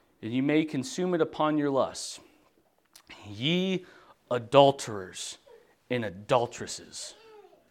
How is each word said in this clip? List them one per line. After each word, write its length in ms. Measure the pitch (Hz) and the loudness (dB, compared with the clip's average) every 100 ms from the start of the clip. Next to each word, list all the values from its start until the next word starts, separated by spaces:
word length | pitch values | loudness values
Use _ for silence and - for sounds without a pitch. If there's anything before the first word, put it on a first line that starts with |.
| _ _ | _ _
and 100 | 110 | -6
you 100 | 127 | -2
may 220 | 139 151 | 2 2
consume 480 | 156 139 123 - 180 | 2 -2 -6 -4 0
it 80 | 175 | 0
upon 380 | 160 - 151 151 | 0 0 0 0
your 120 | 147 | 0
lusts. 500 | 135 92 - - - - _ _ _ _ _ _ - - - 101 | 0 0 -4 -12 -14 -20 _ _ _ _ _ _ -20 -20 -20 -16
Ye 560 | 104 135 180 190 185 - - - - - | -6 0 0 0 -2 -6 -20 -20 -18 -6
adulterers 1080 | 123 110 139 139 139 - 104 92 - - - _ - _ _ - | -4 4 8 8 6 -4 -10 -10 -12 -14 -14 _ -20 _ _ -6
and 140 | 123 | -4
adulteresses, 1080 | 107 92 104 127 117 - 101 - - - - - 440 427 381 - _ | -4 -8 2 2 2 -4 -12 -12 -14 -16 -16 -18 -20 -20 -20 -20 _